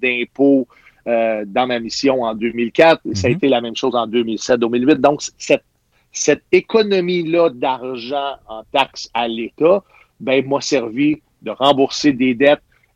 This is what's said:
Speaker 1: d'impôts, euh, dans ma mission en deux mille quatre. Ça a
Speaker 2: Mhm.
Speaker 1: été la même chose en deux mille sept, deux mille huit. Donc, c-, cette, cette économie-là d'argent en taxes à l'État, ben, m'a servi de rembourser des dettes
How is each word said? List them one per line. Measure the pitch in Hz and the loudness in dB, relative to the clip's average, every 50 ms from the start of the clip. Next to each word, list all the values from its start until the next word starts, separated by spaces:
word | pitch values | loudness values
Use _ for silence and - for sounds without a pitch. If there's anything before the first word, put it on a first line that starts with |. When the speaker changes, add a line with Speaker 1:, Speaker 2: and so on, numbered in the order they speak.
Speaker 1:
d'impôts, | 131 127 123 120 117 - _ - 139 139 139 135 123 _ _ _ _ - _ _ - | -2 -2 -2 -2 -4 -6 _ 2 2 4 4 2 0 _ _ _ _ -20 _ _ -6
euh, | 113 120 113 113 113 110 107 104 | -2 0 0 0 0 -2 -4 -6
dans | 101 98 123 131 | -4 -2 -2 -2
ma | 127 123 117 | 0 -2 -4
mission | 117 107 - - - 139 131 127 | -4 -6 -8 -2 0 0 0 0
en | 120 113 110 | -2 -4 -4
deux | 107 113 117 | -4 -4 -4
mille | 113 117 120 113 | -2 -2 -4 -2
quatre. | - - 160 165 156 - - - - | 4 4 6 6 6 2 -2 -8 -6
Ça | 98 92 120 | -2 0 0
a | |
Speaker 2:
Mhm. | 143 | 0
Speaker 1:
été | 185 151 139 | 0 2 2
la | 123 120 | 2 0
même | 117 117 110 | 0 -4 -8
chose | - - 131 113 | -4 -4 -2 0
en | 120 113 | -2 -4
deux | 110 107 120 113 | 0 -2 -2 -2
mille | 110 110 101 | -2 -4 -6
sept, | - - 127 120 | 0 0 0 0
deux | 117 113 | 0 0
mille | 120 123 123 | 0 0 2
huit. | 139 156 135 | 2 2 4
Donc, | 127 143 151 143 | 4 2 2 2
c-, | - - _ - | -6 -12 _ -10
cette, | - - 147 - _ _ _ _ _ _ _ _ _ _ | -2 0 0 0 _ _ _ _ _ _ _ _ _ _
cette | - - - 151 143 - _ - | -8 -4 0 0 0 0 _ 2
économie-là | - 185 - - - 220 214 202 196 185 175 180 180 175 165 160 165 170 170 160 | 2 2 2 2 0 0 0 2 0 -2 0 0 -2 -2 -2 0 2 2 2 2
d'argent | 127 120 135 135 131 120 123 127 131 120 113 123 143 139 139 139 131 - _ | 0 -2 -4 -4 -4 -4 -6 -10 -10 -10 -8 -8 -6 -6 -6 -6 -10 -12 _
en | 107 110 110 110 _ | -16 -16 -16 -14 _
taxes | - 139 131 - - - - - - | -2 -2 -2 -2 -4 -18 -16 -10 -6
à | 117 120 | -6 -6
l'État, | 117 113 113 113 - _ - 147 170 196 202 - _ _ _ _ _ _ - | -4 -6 -8 -10 -10 _ 0 2 2 2 2 -2 _ _ _ _ _ _ -10
ben, | 113 135 131 139 131 | -4 -2 0 0 0
m'a | 135 139 143 | -2 -4 -4
servi | - - 147 131 113 113 110 131 147 151 151 147 _ _ _ _ | -4 -2 -4 -4 -4 -4 -4 -2 0 0 0 -2 _ _ _ _
de | - 110 | -10 -10
rembourser | 101 - 127 143 143 131 139 - - - - 151 | -6 0 2 2 4 4 2 0 0 0 0 0
des | 135 117 131 127 120 | 2 2 0 0 2
dettes | 113 139 143 147 - _ _ _ _ _ _ _ | 4 4 4 4 2 _ _ _ _ _ _ _